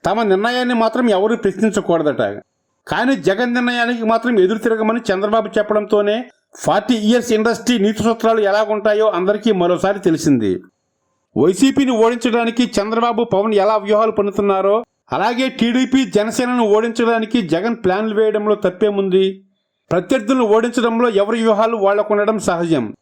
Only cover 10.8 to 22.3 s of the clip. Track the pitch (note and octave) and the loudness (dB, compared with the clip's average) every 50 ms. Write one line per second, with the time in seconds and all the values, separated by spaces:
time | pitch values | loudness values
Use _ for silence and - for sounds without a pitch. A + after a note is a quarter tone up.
10.8 | _ _ _ _ _ _ _ _ _ _ _ - B2+ E3+ F#3+ - C#4 C4+ C4+ C#4 | _ _ _ _ _ _ _ _ _ _ _ 2 2 2 4 4 2 2 4 2
11.8 | C#4 B3+ B3 G#3+ A3 A3+ B3 A#3+ - B3+ G#3+ A#3+ A#3 A3+ A3+ A#3+ B3 - - - | 0 0 2 2 2 2 2 0 -2 -2 0 0 -2 -2 0 0 -2 0 0 -4
12.8 | G3 G#3+ A3+ A3+ A#3 A#3+ A#3 G#3 A#3+ A#3 - F#3+ G3+ A3 G#3+ G3 F#3+ G#3 A3 G#3+ | -2 -2 -2 0 0 0 0 -2 -2 0 0 0 0 2 2 2 2 2 2 0
13.8 | G3 G3+ G#3+ G#3 A3+ A3+ G#3+ - G3+ G3+ F#3+ - G3+ G3+ G3 F#3+ F#3+ G3 G3+ A3+ | 0 0 2 2 2 0 0 -2 -2 -2 -2 -2 0 0 0 2 2 2 0 0
14.8 | B3 _ _ _ _ _ C3 C#3 F#3 A3+ B3 A#3 C4 C4 C4 - A3+ A#3 A#3+ B3+ | -2 _ _ _ _ _ -4 -2 -2 -2 -2 -2 -4 -4 -2 0 0 0 2 0
15.8 | C4 B3 C4 C4+ C4 F#3+ - G#3 G#3 A3 - - B3+ B3 B3 B3 A#3 G#3 G3+ G#3+ | 0 2 2 0 0 2 0 0 0 0 -2 -4 -2 -2 0 0 2 2 2 2
16.8 | A3+ A#3 A3+ A3+ A#3 A3+ A#3 A3+ A3 G#3+ A3 A#3+ G3 D#3+ D#3 E3 F#3+ A#3+ A#3 A#3 | 2 -2 -2 0 0 0 0 0 -2 -2 -2 -2 0 0 -2 -2 0 -2 -4 -2
17.8 | - F#3 F3+ G3 A3 A3 G#3+ G3+ A3 G#3+ G#3 G#3+ G#3 G#3+ G#3 G3+ G#3 F#3 F3+ F#3 | -2 -2 0 0 -2 -2 0 0 0 0 0 -2 0 0 -2 0 0 -4 0 2
18.8 | A3 G#3 G3+ G3 G3 F#3+ F3+ F#3+ F#3+ F#3+ F#3+ F#3+ _ _ _ _ _ _ _ _ | 0 0 0 0 -2 2 2 2 2 0 -2 -8 _ _ _ _ _ _ _ _
19.8 | _ _ D#3+ F3+ F3 - C4+ C4 G#3 G3+ C4+ C4 A#3+ G#3 G#3 A3 A3 A#3+ A#3 B3+ | _ _ -2 -2 0 0 -2 -2 0 0 0 0 2 4 2 2 2 0 -2 -2
20.8 | A3+ A#3 A3+ A3+ B3 A#3+ G#3+ G3 G3+ G3+ A3+ A3+ A3 A3+ G#3+ G3 A3+ A3+ A#3 A3 | -2 0 0 0 0 2 2 2 0 0 0 0 2 2 2 2 2 0 0 0
21.8 | F#3+ G3 G3+ G#3 G3+ G#3 G#3 G#3 G#3 G#3 | 0 2 2 2 0 0 0 0 0 0